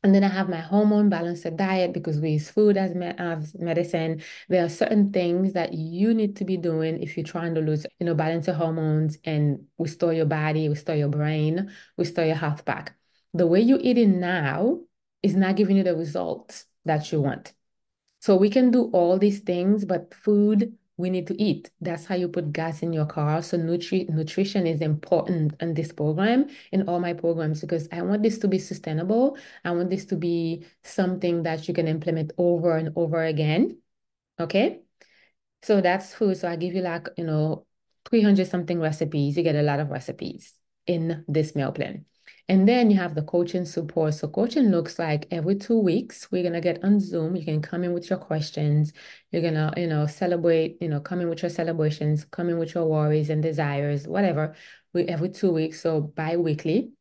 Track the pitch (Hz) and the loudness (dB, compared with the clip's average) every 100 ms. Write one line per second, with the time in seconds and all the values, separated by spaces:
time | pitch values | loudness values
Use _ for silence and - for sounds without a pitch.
0 | 196 196 196 190 185 165 160 202 214 208 | 6 6 4 0 -2 -4 0 2 4 6
1 | 208 175 170 170 165 160 190 190 180 175 | 4 2 -2 -4 -6 -2 0 2 0 -2
2 | 160 151 156 151 151 - 214 196 190 175 | -4 -2 0 0 -2 2 4 4 0 -2
3 | 175 - 175 165 151 - 170 165 175 170 | -6 -6 -6 -6 -8 -6 -2 0 0 -2
4 | 160 160 - - - 180 170 170 - 208 | -2 -4 -8 -20 -2 0 0 -2 0 2
5 | 202 196 175 175 190 180 165 160 160 170 | 2 2 0 0 0 -2 -4 -6 -6 -2
6 | 214 220 208 202 185 185 170 160 160 165 | 0 2 -2 -4 -4 -2 -2 -2 -2 -4
7 | 151 - 156 170 170 165 156 151 151 _ | -6 -8 -6 -6 -4 -2 0 -2 -4 _
8 | 170 156 160 165 156 160 165 160 156 151 | -2 0 0 -2 -2 -2 -2 0 0 2
9 | 156 151 - 151 147 139 - _ 165 160 | 0 -4 -4 0 0 0 -8 _ -8 -2
10 | 170 165 156 156 156 156 156 147 - 156 | 0 2 0 0 0 0 0 -2 -2 -2
11 | 147 147 151 156 151 165 196 - - - | 0 0 -2 0 0 -2 -6 -12 -18 -6
12 | 175 - 160 156 156 147 - 120 - _ | -4 0 0 0 -2 -4 -6 -8 -8 _
13 | _ _ _ 165 175 180 233 269 247 240 | _ _ _ 0 4 4 6 4 4 4
14 | 214 180 180 180 143 147 220 349 - _ | 6 4 2 0 0 0 0 -2 -8 _
15 | _ _ 202 175 190 196 202 196 180 160 | _ _ 0 2 2 2 4 4 2 0
16 | 165 147 90 - - - - _ 160 151 | -2 -4 -4 -6 -10 -18 -18 _ -2 -2
17 | - 156 139 - - _ _ _ _ _ | 0 0 0 -2 -10 _ _ _ _ _
18 | _ _ - 185 208 262 254 240 - 185 | _ _ 2 4 6 4 4 4 2 2
19 | 175 185 208 202 - 180 185 208 196 185 | 4 4 4 2 -4 0 2 2 0 -4
20 | - - - 208 208 214 233 - _ - | -4 -6 2 4 4 4 0 -4 _ -6
21 | 180 185 156 180 208 147 - _ 170 170 | -2 -2 -4 -2 0 -2 -6 _ -8 -8
22 | - 185 175 170 147 147 160 156 170 160 | -4 -2 -2 -4 -4 -4 -4 -4 -4 -2
23 | 151 156 147 156 160 175 165 175 - 190 | -2 0 0 0 -2 -2 -2 -2 -2 -2
24 | 180 156 156 - 196 202 170 156 156 156 | 0 -4 -2 -2 -2 0 0 0 0 -2
25 | - 170 - 175 151 151 170 156 151 - | 0 0 0 0 -2 -2 -4 -4 -6 -4
26 | 151 156 202 247 285 - - 196 190 175 | -2 0 2 2 0 -4 -4 -2 0 -2
27 | 175 170 170 165 156 156 156 165 156 170 | -2 -2 -2 0 -2 -4 -2 -4 -4 -6
28 | 175 208 220 214 202 185 - - - 156 | -2 2 2 2 0 0 -4 -10 -4 -4
29 | 180 220 269 277 - - 175 175 180 190 | 0 2 2 0 -18 -10 -4 -2 -2 -4
30 | - 175 170 170 165 165 - _ - - | -4 -4 -2 -2 -2 -6 -10 _ -10 -2
31 | 185 180 175 170 160 160 156 165 160 156 | -2 0 -2 -2 -2 -4 -4 -2 0 -2
32 | 156 160 156 - 175 175 170 160 160 160 | -2 -4 -4 0 2 2 2 0 -2 -2
33 | 165 165 160 156 151 160 294 - _ _ | -2 0 -2 0 0 2 0 -2 _ _
34 | _ _ _ - 170 190 294 - _ _ | _ _ _ -10 -2 2 0 -2 _ _
35 | _ _ _ _ _ _ - 202 180 185 | _ _ _ _ _ _ 0 2 4 0
36 | 196 - 208 185 175 170 175 180 180 170 | -4 -2 -2 0 -4 -4 -4 -4 -4 -6
37 | 165 - 165 156 156 - _ _ _ _ | -8 -8 -2 0 0 -2 _ _ _ _
38 | - 233 208 196 185 180 165 170 156 156 | 0 4 6 4 2 -2 -2 0 0 0
39 | 156 151 143 147 165 147 147 143 151 143 | -2 0 0 2 2 2 2 0 -2 -6
40 | - - - - - _ _ _ - 175 | -10 -10 -10 -10 -18 _ _ _ -4 -2
41 | 165 160 - 151 156 151 135 - 135 - | -2 -4 -2 0 0 -2 -4 -4 -6 -8
42 | - _ _ - - 190 190 247 226 202 | -16 _ _ -20 2 6 6 6 6 4
43 | 175 156 156 175 175 180 170 - 151 - | 2 -4 0 0 0 -2 -4 -6 -4 0
44 | 156 151 147 170 208 302 233 175 165 - | 0 0 -4 -2 0 2 4 4 0 -4
45 | 165 151 - 170 160 196 - 233 190 170 | -2 -2 -2 -4 -2 -2 0 2 4 0
46 | - - - 185 175 170 170 170 190 208 | -2 -14 -6 -2 -2 0 -2 0 2 2
47 | 190 175 160 180 156 156 147 175 175 175 | 2 -2 -2 -4 -2 -4 -2 -4 -2 -4
48 | 175 185 - 156 151 - 151 147 151 - | -4 -6 -2 -4 -4 -2 0 2 0 -4
49 | - - _ 165 165 156 156 160 175 151 | -20 -20 _ -2 0 0 -2 -2 -2 0
50 | 151 - 180 175 170 165 160 - 170 147 | -2 -2 -2 0 2 2 2 -4 -4 -4
51 | 147 175 170 165 170 156 165 165 151 151 | -4 -4 -4 -4 -6 -4 -4 0 0 0
52 | 151 151 151 - 175 170 160 175 165 156 | 0 0 -2 -6 -2 -2 -2 -2 0 2
53 | 151 151 147 156 156 156 143 143 143 143 | 2 2 2 0 0 0 -2 0 -2 -2
54 | 147 190 196 151 156 - - - _ 175 | -2 0 2 2 -2 -6 -20 -20 _ -2
55 | 170 165 180 - 196 165 160 156 170 160 | -2 -2 -4 0 0 2 -2 -2 -2 -2
56 | 151 - 156 170 170 151 160 175 - - | -2 -4 -2 0 0 -2 0 0 -2 -12